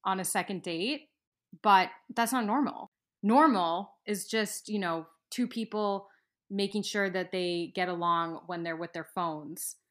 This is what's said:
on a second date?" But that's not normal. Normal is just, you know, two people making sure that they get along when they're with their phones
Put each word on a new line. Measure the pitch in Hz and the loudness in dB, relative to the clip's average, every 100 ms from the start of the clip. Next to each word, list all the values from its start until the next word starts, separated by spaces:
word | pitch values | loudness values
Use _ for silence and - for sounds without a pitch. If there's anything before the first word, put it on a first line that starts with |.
on | 196 190 | 0 -2
a | 180 | -2
second | 202 170 185 | -2 -2 -6
date?" | 180 165 214 294 - _ _ _ _ - | -4 -4 -2 -4 -8 _ _ _ _ 0
But | 220 190 180 - _ | 6 8 6 -4 _
that's | 214 226 | -2 0
not | 254 208 | 2 2
normal. | 247 254 - - _ _ _ | 0 0 -4 -16 _ _ _
Normal | 196 247 311 214 170 170 202 _ - | 4 8 8 6 2 0 -4 _ -6
is | 208 - | -6 -2
just, | 226 208 - - | -2 -2 -6 -4
you | 214 | -2
know, | 180 165 160 _ _ | 0 -2 -6 _ _
two | - 240 | -4 -2
people | 233 220 214 208 196 196 _ _ _ _ | -2 -4 -2 0 -2 -6 _ _ _ _
making | 202 196 208 | -4 -2 -2
sure | 196 208 196 | -2 -2 0
that | 185 175 | -2 -4
they | 185 180 170 170 - | -2 -2 -2 -4 -2
get | 180 | -2
along | 175 170 170 165 165 170 | 0 2 2 0 -6 -10
when | 175 | -8
they're | 170 165 | -6 -6
with | 170 | -8
their | 165 156 - | -10 -8 -4
phones | 170 156 151 165 - - _ | -4 -4 -10 -10 -12 -12 _